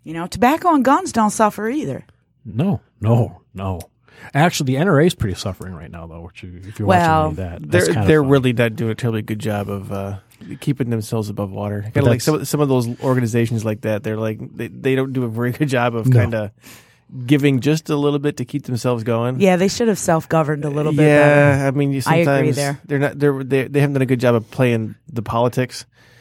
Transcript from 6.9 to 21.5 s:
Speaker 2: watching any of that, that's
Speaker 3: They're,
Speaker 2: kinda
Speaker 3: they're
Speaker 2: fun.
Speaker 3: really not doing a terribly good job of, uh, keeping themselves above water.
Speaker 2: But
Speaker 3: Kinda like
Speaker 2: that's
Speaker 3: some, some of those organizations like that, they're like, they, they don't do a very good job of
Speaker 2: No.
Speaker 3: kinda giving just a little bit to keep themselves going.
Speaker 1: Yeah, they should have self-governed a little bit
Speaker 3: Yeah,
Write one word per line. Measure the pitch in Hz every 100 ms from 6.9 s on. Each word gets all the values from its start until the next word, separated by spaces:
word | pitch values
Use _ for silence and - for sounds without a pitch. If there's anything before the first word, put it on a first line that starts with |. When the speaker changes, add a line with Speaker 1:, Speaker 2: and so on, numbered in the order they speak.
| 185 170 160 156
Speaker 2:
watching | 80
any | 92 85
of |
that, | 147
that's | 175 175
Speaker 3:
They're, |
Speaker 2:
kinda | 165 -
Speaker 3:
they're | 156
Speaker 2:
fun. | 135
Speaker 3:
really | 139 127
not | 120 117 110
doing | 117
a | 107
terribly | 120 110
good | 107 110
job | 107 104 101
of, | 101 98
uh, | 98 98 101 - - - 143
keeping | - 135 117
themselves | 113 107 117 104
above | 104 98
water. | 98 104 104
Speaker 2:
But | 104
Speaker 3:
Kinda | 143 139
like | 120
Speaker 2:
that's |
Speaker 3:
some, | - 151 -
some | 147
of | 143
those | 131 117 127
organizations | 135 127 117 117 117 120 110
like | 107
that, | 110 104
they're | 110 110
like, | 110 107 127 -
they, | 117
they | 123 131 131
don't | 135
do | 131 120
a |
very | 113 120
good | 120 147
job | 123 120
of | 117 123
Speaker 2:
No. | 123
Speaker 3:
kinda | 101 113 104 - - - _ _ _ 127 120
giving | 147 143 131
just | 123 156 -
a | 151
little | 143 143
bit | 143 143
to | 123
keep | 143
themselves | - 120 127 120
going. | 113 117 120 131
Speaker 1:
Yeah, | 190 180
they | 190
should | - 233
have | 185
self-governed | - 160 - 165 147 151 147
a |
little | 143 151
bit | 147
Speaker 3:
Yeah, | 151 147 147 147 143